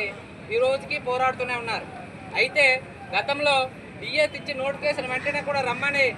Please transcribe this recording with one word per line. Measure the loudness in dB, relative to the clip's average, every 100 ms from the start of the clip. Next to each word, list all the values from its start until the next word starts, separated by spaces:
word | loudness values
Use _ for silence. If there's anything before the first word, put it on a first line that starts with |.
| -2 -6 -14 -14 -2 2
ఈ | 4
రోజుకి | 2 -2 -4 0
పోరాడుతూనే | 2 2 0 -2 -2
ఉన్నారు. | -4 -6 -6 -12 -12 -14 -4 0
అయితే | 2 6 6 4 0 -12 -4 -2
గతంలో | 0 2 4 4 2 -4 -14 -10
డిఎస్ | -2 2 2 0
ఇచ్చి | -6 -2
నోటిఫికేషన్ | -2 0 0 0 -2
వెంటనే | -2 0 -2 0
కూడా | 0 0
రమ్మని | 0 0 4 2